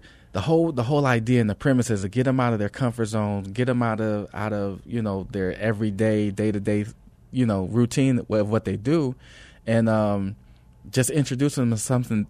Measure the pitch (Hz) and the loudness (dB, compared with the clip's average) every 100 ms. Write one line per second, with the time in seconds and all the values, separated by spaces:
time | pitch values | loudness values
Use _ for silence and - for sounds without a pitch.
0 | - - - - 98 160 165 127 117 147 | -6 -20 -10 -4 2 2 2 0 0 2
1 | 139 120 113 123 110 98 143 127 117 104 | 2 2 2 2 2 0 2 2 2 -2
2 | 98 117 131 131 123 110 101 - 127 117 | -2 0 0 2 2 0 -2 -2 -2 -2
3 | 110 110 104 101 95 101 123 123 120 107 | -2 -2 -2 -2 -4 -2 0 0 0 0
4 | 110 104 101 - 107 104 101 95 76 117 | 0 -2 -4 -6 -4 -2 -4 -6 -6 -4
5 | 110 95 92 101 92 - 107 104 110 98 | -2 -4 -4 -4 -2 -2 -2 0 -2 0
6 | 110 107 104 101 107 104 101 104 107 - | 2 2 0 0 -2 0 0 -2 -2 -10
7 | - - - 131 120 98 92 117 120 151 | -20 -20 -6 0 2 0 0 2 2 2
8 | 135 120 - 110 104 110 - 95 110 165 | 2 2 2 0 2 0 0 -4 0 0
9 | 135 127 - - - - - 113 113 110 | 0 -6 -14 -20 -20 -10 -2 2 4 4
10 | 104 101 98 107 - - - - - 131 | 2 0 -2 -6 -14 -20 -20 -20 -4 0
11 | 127 160 135 127 143 139 120 113 - 127 | 2 2 0 0 0 2 0 0 0 0
12 | 123 110 104 | 0 -2 -2